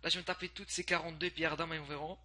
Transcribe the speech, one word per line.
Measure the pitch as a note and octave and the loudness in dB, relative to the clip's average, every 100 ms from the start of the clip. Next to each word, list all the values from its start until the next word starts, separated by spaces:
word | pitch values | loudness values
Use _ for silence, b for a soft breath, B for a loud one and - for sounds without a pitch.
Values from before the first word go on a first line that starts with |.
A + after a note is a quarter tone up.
Là, | - | 2
je | F3 | 0
vais | |
me | F3 | 0
taper | F3+ F3+ | -2 -2
toutes | - G3+ | -6 -6
ces | - | -4
quarante-deux | F3 F3 E3 D#3+ F3 | 4 4 2 -2 -2
pierres | E3 D#3+ D3+ | 2 2 2
d'âme | E3 | 0
environ. | D#3+ D3 D3 D#3 F#3+ | -2 -4 -4 -4 -6